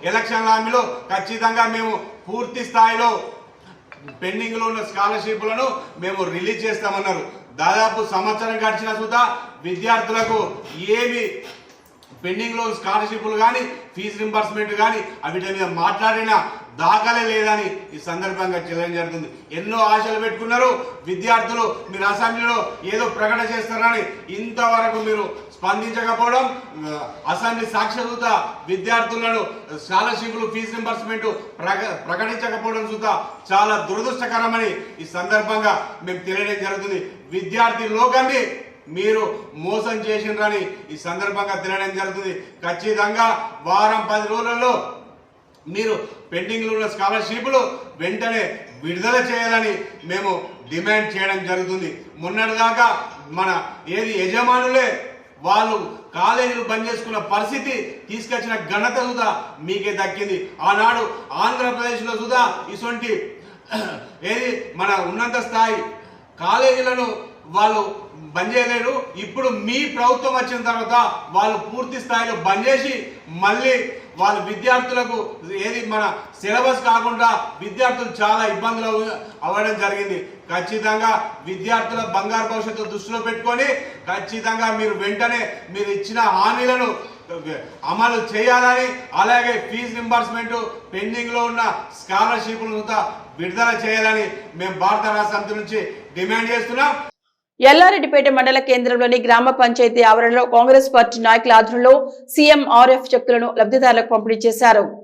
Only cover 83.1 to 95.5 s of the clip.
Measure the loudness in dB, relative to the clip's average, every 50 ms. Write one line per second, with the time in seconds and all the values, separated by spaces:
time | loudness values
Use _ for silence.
83.1 | -8 -6 -4 -6 -6 -4 -2 -2 0 0 0 0 -2 -4 -6 -12 -16 -16 -8 -8
84.1 | -6 -6 -6 -8 -10 -6 -4 -4 -2 0 0 -2 0 0 -2 -2 -2 -2 -4 -4
85.1 | -2 0 0 0 0 -2 -4 -6 -8 -12 -16 -14 -6 -6 -4 -4 -2 -4 -4 -4
86.1 | 0 2 2 4 4 4 2 2 2 2 2 2 2 2 0 -2 -2 -6 -10 -14
87.1 | -18 -20 -14 -12 -12 -10 -8 -10 -10 -10 -12 -14 -16 -10 -6 -4 0 2 2 2
88.1 | 2 0 -2 -2 -2 0 4 4 4 6 6 4 4 4 0 -2 -4 -8 -12 -6
89.1 | 0 0 4 4 4 4 4 2 -2 -2 -4 -6 -8 -8 -8 -8 -8 -8 -2 0
90.1 | 0 0 0 0 -6 -8 -6 -4 -4 -6 -6 -6 -10 -14 -16 -12 -10 -8 -6 -6
91.1 | -6 -6 -6 -4 -2 -2 -2 0 0 0 -2 -2 -2 -4 -8 -12 -16 -20 -8 -2
92.1 | 2 2 2 2 2 -2 -2 -6 -6 -6 -6 -6 -6 -6 -4 -2 -2 -2 -2 -2
93.1 | -6 -12 -16 -18 -10 -8 -8 -6 0 2 2 2 2 0 -2 0 0 2 2 2
94.1 | 2 2 0 -2 -6 -10 -14 -16 -10 -8 -6 -6 -2 0 2 2 2 2 0 0
95.1 | 0 0 0 0 -2 -4 -4 -4